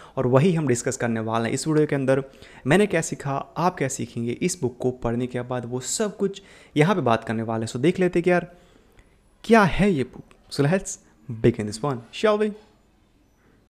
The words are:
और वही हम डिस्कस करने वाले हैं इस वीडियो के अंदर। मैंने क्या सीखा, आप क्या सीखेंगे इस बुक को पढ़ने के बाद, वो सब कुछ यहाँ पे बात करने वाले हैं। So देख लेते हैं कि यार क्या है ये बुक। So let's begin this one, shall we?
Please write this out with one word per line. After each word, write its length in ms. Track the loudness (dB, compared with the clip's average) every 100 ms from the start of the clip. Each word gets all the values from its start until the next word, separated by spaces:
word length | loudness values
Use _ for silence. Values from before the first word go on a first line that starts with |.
| -10 -4
और 100 | 2
वही 260 | 4 4
हम 140 | 2 0
डिस्कस 300 | 0 -2 -4
करने 220 | -2 -2
वाले 260 | -2 -2 -2
हैं 80 |
इस 140 | -2 0
वीडियो 180 | 2 2
के 100 | 2
अंदर। 280 | 2 0 0 -12 -20 -8 2
मैंने 180 | 2 2
क्या 160 | 0
सीखा, 520 | -2 -6 -6 -6 -6 -4
आप 200 | -2 -2
क्या 100 | -4
सीखेंगे 440 | -6 -8 -6 -6
इस 300 | -2 -4 -2
बुक 160 | -4 -2
को 120 | -4
पढ़ने 360 | -2 -4 -2 -4
के 140 | -6
बाद, 240 | -6 -6 -6
वो 140 | -8
सब 380 | -6 -4 -4 -2
कुछ 240 | -4 -4 -16 -20 -4 2
यहाँ 180 | 2 2
पे 60 |
बात 220 | 2 2
करने 200 | 0 -4
वाले 220 | -4 -4 -4
हैं। 80 |
So 60 | 0
देख 200 | 0 2
लेते 200 | 0 2
हैं 40 |
कि 80 | 2
यार 240 | 0 -2 -12 _ _ _ -20 _ _ _ _
क्या 200 | 4 6
है 280 | 6 4 2
ये 120 | 2
बुक। 480 | -2 -8 -20 _ _
So 100 | 0
let's 380 | 2 0 -2 -12 _ _ -14 0 2
begin 240 | 2 -2
this 140 | -6 -6
one, 120 | -6 -10 0
shall 260 | 2 2
we? 100 | 0 -4 -16 _ _ _ _ _ _ _ _ _ _